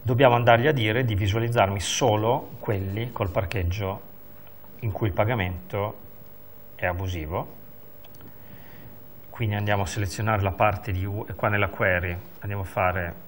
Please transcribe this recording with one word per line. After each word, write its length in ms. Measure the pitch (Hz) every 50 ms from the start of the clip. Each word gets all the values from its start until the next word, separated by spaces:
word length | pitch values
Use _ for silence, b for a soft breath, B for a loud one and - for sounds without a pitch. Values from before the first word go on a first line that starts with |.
Dobbiamo 340 | - - 123 120 139 127 120
andargli 320 | 117 120 120 117 117 120
a 60 | 151 156
dire 320 | 123 110 107 107 120 135
di 100 | 117 107
visualizzarmi 640 | 95 107 98 98 113 113 117 117 120 101 95 98 98
solo 720 | 92 - - - 143 123 104 104 107 110 123 151 - - - -
quelli 540 | - - 107 95 98 95 98 107 117 123 120
col 180 | - 110 95
parcheggio 720 | 87 120 104 - - 101 90 87 90 104 101 95 98 110 - - - - - - - - - - - - - - - -
in 100 | - 117
cui 180 | 92 - 117 107
il 40 | 87
pagamento 840 | - 107 104 123 110 92 87 87 87 - - - 101 101 107 - - - - - - - - - - - - - - - - -
è 120 | - -
abusivo. 680 | 90 90 90 95 92 92 85 78 76 87 107 147 - - - - - - - - - - - - - - - - B B B B B B B B B B B B B B B B - - - - -
Quindi 240 | - - 117 104 104
andiamo 280 | 104 104 101 104 101 95
a 40 |
selezionare 560 | 85 - - 101 87 - - 107 107 110 104 95
la 100 | 98 87
parte 400 | - 113 107 101 - - - 98
di 120 | 92 92
U, 200 | 101 98 104 - -
e 60 | 98
qua 140 | - - 107
nella 200 | 104 104 101 95
query 500 | - - 117 98 90 90 90 90 87 87 - - - -
andiamo 220 | - 101 101 101 95
a 40 |
fare 480 | 90 - 110 95 92 90 95 87 85 - - -